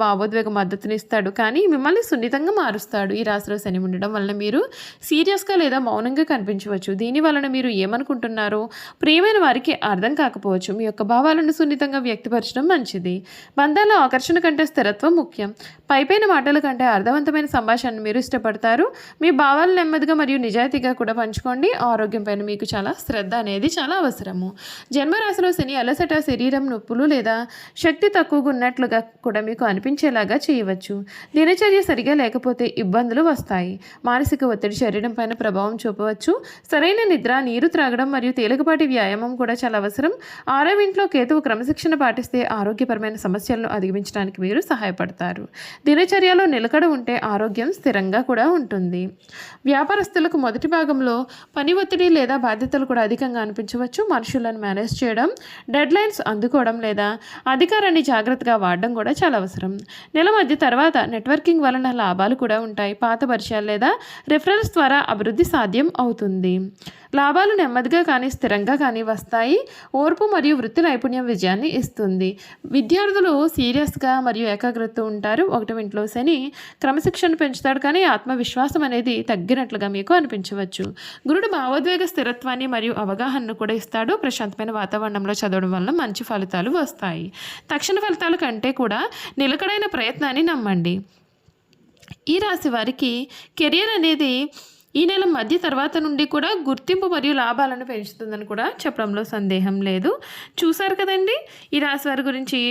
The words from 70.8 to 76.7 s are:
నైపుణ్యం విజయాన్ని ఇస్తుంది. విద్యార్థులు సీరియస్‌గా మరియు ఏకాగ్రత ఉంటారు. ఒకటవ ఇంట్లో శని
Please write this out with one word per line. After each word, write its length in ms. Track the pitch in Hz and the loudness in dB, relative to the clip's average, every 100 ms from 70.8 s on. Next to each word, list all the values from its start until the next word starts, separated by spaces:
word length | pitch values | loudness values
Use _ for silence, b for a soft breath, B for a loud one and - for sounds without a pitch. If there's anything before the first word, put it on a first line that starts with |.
| 330 | 2
నైపుణ్యం 380 | 247 254 254 247 | 2 0 -2 -2
విజయాన్ని 360 | 208 185 196 302 254 | 0 0 0 0 -2
ఇస్తుంది. 500 | 233 - 202 185 185 196 B B - 269 | -4 -2 -2 0 -2 -4 B B -4 0
విద్యార్థులు 560 | 220 349 403 392 370 285 320 - | 2 2 2 2 2 2 2 0
సీరియస్‌గా 560 | 240 254 285 - 262 262 254 | 0 0 -2 -2 0 0 0
మరియు 200 | 220 226 | -2 -2
ఏకాగ్రత 440 | 208 247 226 226 226 220 | -2 -2 -2 -4 -4 -4
ఉంటారు. 340 | 208 208 226 381 240 | -4 -2 0 2 0
ఒకటవ 280 | 208 226 | -2 -6
ఇంట్లో 180 | 208 208 214 | -6 -4 -4
శని 220 | 240 277 302 269 B B | -2 0 0 -2 B B